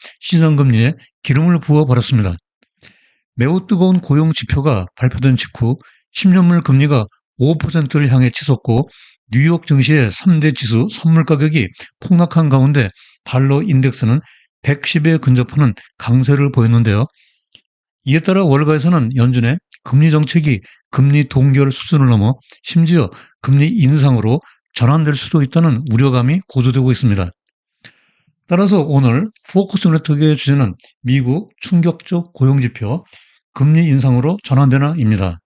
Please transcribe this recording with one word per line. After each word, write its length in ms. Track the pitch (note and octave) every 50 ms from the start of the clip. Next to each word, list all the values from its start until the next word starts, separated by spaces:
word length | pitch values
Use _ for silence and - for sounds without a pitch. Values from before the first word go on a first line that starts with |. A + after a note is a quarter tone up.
| - - - _
시장 360 | - - F3+ E3 E3 D#3 D3+
금리에 380 | C#3+ C#3+ C3 A#2 A2 A2+ C3 E3 - - _ _ _
기름을 380 | - - B2+ C#3 D#3+ F3 F3 D#3+
부어버렸습니다. 760 | - - D3 D3+ D#3 C3 B2 A#2+ A2+ - C3 A2+ G#2 F#2 E2+ - _ _ _ _ _ _ _ _ _ - _ _ _ _ _ _ _ _ _
매우 320 | - A#2+ C#3 F3 F#3 F#3
뜨거운 340 | - G#3+ E3+ F#3 F#3 F#3 F3+
고용 320 | - - C#3+ D3 D#3 D#3+
지표가 540 | D#3 - - - - C#3+ C#3 D#3 B2 F#2+ F2+ - _
발표된 400 | - B2 B2+ - A#2+ B2+ C3+ B2+
직후 420 | - - - _ - A2+ A2+ C3+ - _ _ _ _ _ _
십 160 | _ - - F#3+
년물 340 | F3+ F#3+ F3+ F3 F3 E3+
금리가 420 | - - C3 C3+ C#3+ D3 D3 A#2+ G#2 - _ _ _ _ _ -
오 200 | B2 D3 E3 D#3
퍼센트를 520 | - E3 - E3 D3 C3 - D3 D3 C3+
향해 200 | C3 C3 B2+ A#2+
치솟고 580 | - - - D3 C3 - - - A2+ A#2 - - _ - - - _ _ _ _
뉴욕 360 | G#2+ B2 C#3+ D#3+ E3+ D#3+ -
증시의 440 | - D3 C3+ B2+ - D#3 D3+ B2 G#2
삼 280 | F#2 - - F#3+ E3+ D#3
대 120 | D3 D#3
지수 360 | C3+ - C3+ G#2 A#2 A2+ C#3 G#3+
선물 340 | - - - E3 D#3+ D#3+ D3
가격이 440 | - D#3 C#3 D3 D#3 D3+ D#3 G2+ F#2 - - - - _ _
폭락한 480 | - - F3+ E3+ F3 E3+ - E3 D#3+ D3
가운데 400 | C3 C3+ C3 C#3 C#3+ C#3+ A2+ F#2+ - _ - - _ _ _
달러 380 | - - B2+ C3+ C3+ C#3 C#3+
인덱스는 580 | - G#3 C#3+ C3 C3 C3+ A#2 - - A2 A#2+ D#3 - _ _ _ _ _ _ _
백십에 560 | - - C#3+ C#3+ - - - E3 D3 E3 E3 D#3
근접하는 560 | - C3 B2+ B2 B2 - - D3 C#3+ B2 G2 - - _ _ _
강세를 540 | - A#2+ A#2+ B2+ C3 C#3 C#3+ C#3+ C#3+ C#3
보였는데요. 540 | - B2+ A2+ A2+ A#2 A#2 A#2 A2 G2+ G#2 B2+ - _ _ _ _ _ _ _ _ _ _ _ _ _ _ _ _ _ _ _
이에 160 | C3+ C3+ D#3+
따라 240 | D#3 F#3+ F#3+ G3 G3
월가에서는 680 | D#3 C3+ C#3+ D#3 D3 D#3 D3+ C3 E3+ F3+ D#3+ A#2+ A2+ C3
연준의 420 | B2 A#2 B2+ B2+ B2 A#2+ A#2 D3 F#3 - _ _ _ _
금리 260 | - B2+ C#3 D#3 D#3+
정책이 500 | D3+ D3+ D3+ C3+ - E3+ D3+ D3 B2 F#2+ - - _ _ _ _
금리 380 | - - C3+ C#3 C#3+ D3 C#3+ D3
동결 420 | - C3+ C3 C#3 C3+ C#3 C#3 C3+
수준을 360 | B2+ - - - E3 D3 C3+
넘어 280 | B2+ A#2 G#2 G2 A2+ B2+ - _ _ - _
심지어 480 | _ - - E3 E3 D#3+ F3 E3 A2+ F2+ - - - _ _ _
금리 260 | - B2 C3+ C#3+ D3 D#3+
인상으로 720 | A#3+ A3 C#3+ C3 D3 D3+ C3+ C#3+ B2+ A2+ G#2 A2 B2 E3+ - _ _ _ _ _ _
전환될 420 | - A#2+ A#2+ D3 D#3+ D#3 D3 C#3+
수도 260 | C3 - - - D#3+
있다는 420 | C#3 C3 - E3+ E3 D#3+ B2 A2+ D3+ C#3
우려감이 500 | A2 A2+ C3+ C#3 B2+ B2 A#2+ C3 D#3 F#3+ - _
고조되고 440 | - C3+ A#2+ C3 A#2+ C3+ B2+ C3
있습니다. 380 | B2 - - A#2 G2+ G2 F2+ F2 - _ _ _ _ _ _ _ _ _ _ - _ _ _ _ _ _ _ _ _ _ _
따라서 340 | _ F3+ F3+ G3+ F#3+ G#3 F#3
오늘 480 | C#3+ D#3+ C#3+ C#3 C3+ A#2+ A2+ C#3 G3+ A3 - _ _ -
포커스 380 | - F#3+ G3 G3 - F#3 - F3+
네트워크의 480 | D#3 D#3 D#3 - D3 C#3+ D#3 D#3 D3+
주제는 380 | C3 - C#3+ C#3 C#3+ B2+ G2 F2 - - - _ _
미국 480 | - B2 C3 C#3 B2+ B2 C3+ F3 G#3+ - _ _
충격적 720 | - - F#3+ E3+ E3 E3+ E3 E3+ - - F3+ F3 F3 -
고용 280 | _ - C3 C3 C#3 C#3
지표, 420 | B2 A#2+ - - A2+ G#2 B2+ F3+ - _ - - _ _ _ _ _ _
금리 320 | _ - C3+ D3 D#3 E3 E3+
인상으로 520 | D#3 C3+ C3+ C3 C3+ B2 B2 C3 D#3 F#3 G#3 -
전환되나입니다. 960 | - C3+ C3 C#3+ C3+ B2+ C3+ C#3 D3 E3 E3+ A2+ G#2+ G#2+ F#2 F#2+ F2+ E2 E2+ _